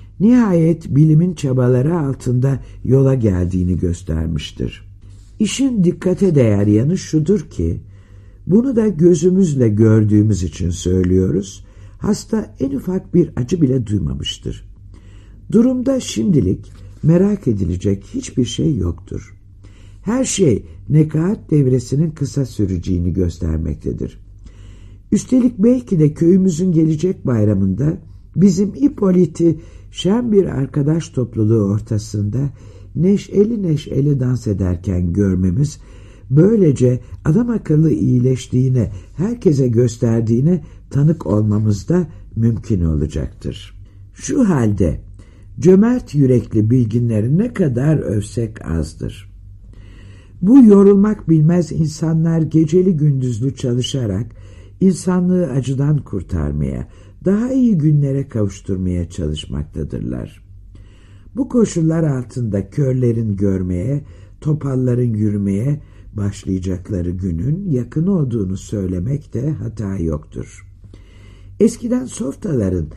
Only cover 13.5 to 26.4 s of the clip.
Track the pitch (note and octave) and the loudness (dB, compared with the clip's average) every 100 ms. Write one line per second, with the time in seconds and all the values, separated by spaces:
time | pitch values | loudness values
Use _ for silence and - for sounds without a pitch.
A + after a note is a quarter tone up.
13.5 | F3+ C3+ C3 G2+ G#2 D2+ C2+ D2 - A#1 | 0 2 0 -2 -2 -2 -6 -8 -10 -10
14.5 | G#1 - - - - - - - - - | -12 -16 -20 -20 -20 -20 -20 -20 -20 -2
15.5 | G#3+ B3+ B3+ B3 C4 - G#3 A3 D3+ F#2 | 2 2 0 -2 -4 -4 -4 0 2 0
16.5 | - - - - - C#3+ F3 G3 G3+ C3+ | -2 -8 -20 -20 -4 2 4 2 0 -2
17.5 | G2+ F2 F2+ G2 G2 - - - - B2 | -2 -2 -2 -2 -4 -6 -10 -6 -4 -4
18.5 | - D#3 B2 F2 - - F#2 - - - | -2 -2 -2 -4 -6 -12 -14 -14 -20 -20
19.5 | - - - - - F#3+ B3 B3+ - E3 | -20 -20 -20 -20 -10 -4 -2 -2 2 2
20.5 | F#2 - - - D3 D3+ D#3 F3 A3 - | 2 -4 -14 0 2 2 0 -2 -4 0
21.5 | D3+ B2+ B2+ B2 C3+ E3 D3+ C#3 - B2 | 2 2 0 0 -2 -2 -4 -4 -4 -4
22.5 | - F#2+ F#2 F2 F2 F2 F2 F2 - E2 | -4 -2 -2 -2 -2 -2 0 -2 -2 -4
23.5 | D#2+ D#2+ C#2+ - A#1 B1 - - - - | -4 -4 -6 -8 -6 -8 -12 -20 -20 -20
24.5 | - - - - - - G#3 - B3+ A3+ | -20 -20 -20 -20 -20 -2 -2 2 2 2
25.5 | - A3+ B3+ - E3+ D3+ D3+ E3+ F#3+ | 2 2 2 0 2 2 2 4 4